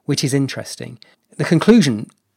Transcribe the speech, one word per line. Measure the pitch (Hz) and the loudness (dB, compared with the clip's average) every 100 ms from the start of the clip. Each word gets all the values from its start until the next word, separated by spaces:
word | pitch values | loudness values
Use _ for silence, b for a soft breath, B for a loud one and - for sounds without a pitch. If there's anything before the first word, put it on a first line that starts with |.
| - | -6
which | 139 | -2
is | 131 | 0
interesting. | 139 135 - - - 120 123 B B _ - | 0 0 -4 -12 -12 -14 -16 B B _ -6
The | |
conclusion | 123 165 - 233 143 107 - _ _ | 0 2 4 4 4 0 -6 _ _